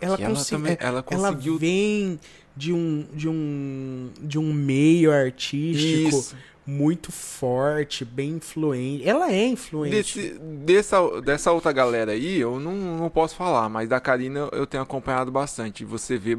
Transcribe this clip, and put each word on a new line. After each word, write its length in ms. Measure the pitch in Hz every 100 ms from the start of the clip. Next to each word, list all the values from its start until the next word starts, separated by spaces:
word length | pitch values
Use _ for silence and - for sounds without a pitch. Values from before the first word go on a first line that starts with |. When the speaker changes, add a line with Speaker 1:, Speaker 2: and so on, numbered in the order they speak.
Speaker 1:
ela 160 | 175 190
Speaker 2:
Que 80 |
ela 100 | 208
Speaker 1:
consi-, 160 | 143 139
Speaker 2:
também, 220 | 151 156
Speaker 1:
é, 60 | 170
Speaker 2:
ela 240 | 123 123 127
Speaker 1:
ela 220 | 180 202
Speaker 2:
conseguiu 260 | 151 143 160
Speaker 1:
vem 600 | 160 190 214 208 196 160 - - _ 139
de 160 | 156
um, 340 | 175 165 151 147
de 160 | 151 160
um, 840 | 160 151 143 139 135 131 127 127 -
de 200 | 151 151
um 120 | 156
meio 600 | 147 139 135 151 170 156
artístico 960 | 143 127 127 - 143 160 151 156 156 156 143
Speaker 2:
Isso. 180 | 123 131 - _ 139
Speaker 1:
muito 460 | 143 147 175 -
forte, 920 | - - - 131 127 143 151 147 -
bem 260 | 120 127 143
influente. 760 | 160 - 160 156 123 131 143 143
Ela 220 | 269 349
é 140 | 190 247
influente. 480 | 240 - 156 151
Speaker 2:
Desse, 360 | 214 - - 196 - 160 151
dessa, 560 | 151 190 208 196 170 101
dessa 320 | 127 147 185
outra 180 | 170 160
galera 380 | 135 127 117 110
aí, 280 | 107 160 185
eu 180 | 120 127
não, 160 | 156 202 185 165
não 100 | 165
posso 280 | 160 160 -
falar, 320 | 180 131 110
mas 200 | 110 113
da 120 | 127
Karina 400 | 131 127 131 143
eu, 80 | 147
eu 140 | 123 139
tenho 160 | 139
acompanhado 480 | 131 135 135 127 127
bastante. 520 | 135 143 - 110 -
E 40 | 107
você 320 | 110 - 123
vê 180 | 107